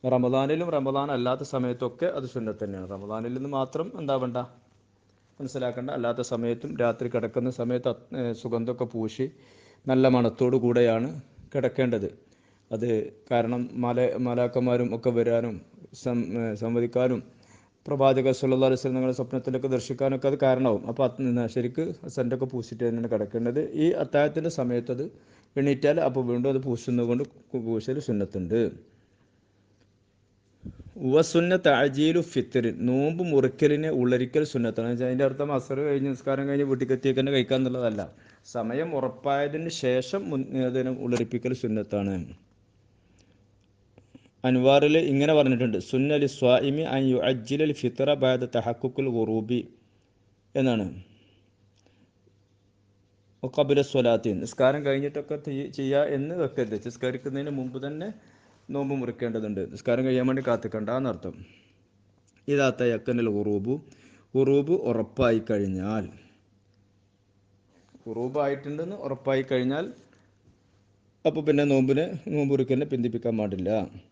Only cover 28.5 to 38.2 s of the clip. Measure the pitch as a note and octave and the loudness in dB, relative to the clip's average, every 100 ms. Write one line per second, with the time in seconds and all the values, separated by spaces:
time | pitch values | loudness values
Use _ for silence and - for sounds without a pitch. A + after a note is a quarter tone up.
28.5 | A2+ A2 - - _ _ _ _ _ _ | 0 0 -2 -20 _ _ _ _ _ _
29.5 | _ _ _ _ _ _ _ _ _ _ | _ _ _ _ _ _ _ _ _ _
30.5 | _ - - - - C3 C#3+ D#3+ E3+ F3 | _ -18 -18 -20 -6 4 4 6 4 4
31.5 | F#3 E3+ C3+ C#3+ C3+ D#3 E3+ E3 C3+ A2+ | 4 6 6 4 2 2 2 0 -2 0
32.5 | C3 A2+ - B2 B2+ C#3+ E3 F3+ C#3 C3 | 0 0 0 0 2 0 0 2 4 4
33.5 | - D3+ D3 D#3 D3 B2 B2 B2+ D3 D3+ | 4 2 4 0 0 2 2 2 0 0
34.5 | C3 A#2 A2+ A#2 A#2+ B2+ B2+ C#3 C3 D3 | 0 -2 -2 -2 -2 -2 2 0 0 -2
35.5 | C#3 - C3+ D3 C#3 C#3 B2+ - C3+ C#3 | -2 -4 -4 0 0 0 -2 -2 -2 0
36.5 | C#3 C#3 C3 C3 C3 C#3 C3 C3+ C#3 B2 | 0 0 0 0 0 2 2 2 2 2
37.5 | C3 C3 B2+ A#2+ G#2 F2+ - | 2 0 0 -2 -2 -6 -10